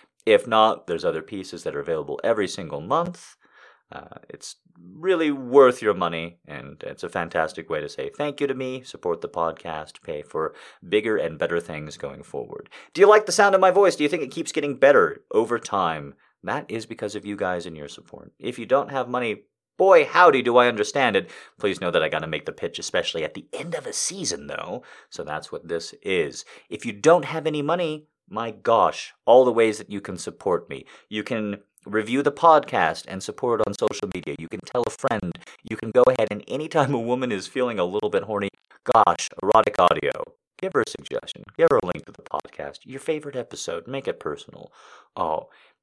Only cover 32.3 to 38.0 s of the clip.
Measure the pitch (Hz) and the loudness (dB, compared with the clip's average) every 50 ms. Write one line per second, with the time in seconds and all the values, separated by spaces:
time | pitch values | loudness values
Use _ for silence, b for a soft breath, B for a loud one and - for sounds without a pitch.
32.3 | - - - 170 156 147 - - 131 104 87 78 78 - - - 95 92 - - | 0 4 6 6 8 6 6 2 0 0 0 0 0 -4 -8 -12 -12 -10 -10 -10
33.3 | - - - 120 117 107 110 104 101 - 113 104 - - - 95 90 90 82 - | -8 -4 -2 0 0 0 0 -2 -2 -2 -2 -2 -2 -4 -6 -8 -8 -8 -8 -8
34.3 | - 76 82 82 - 95 - - - 123 117 - - - - 131 117 104 90 87 | -10 -10 -10 -12 -12 -14 -12 -8 -6 -4 -4 -4 -6 -6 -4 -4 -2 -4 -4 -6
35.3 | - B B B B B - - 113 - 117 113 - 127 120 131 127 117 110 101 | -8 B B B B B -14 -12 -10 -8 -8 0 2 4 6 6 4 4 2 0
36.3 | 104 104 - - 120 143 156 160 - 160 135 127 143 117 117 117 123 127 131 123 | -2 -6 -8 -8 -8 -8 -6 -2 0 0 2 2 0 -2 -2 -2 -2 -2 -2 -4
37.3 | 107 95 - - - 135 127 120 113 98 87 90 95 104 | -4 -6 -6 -6 -6 -4 -4 -2 -2 -2 -2 -2 -2 -4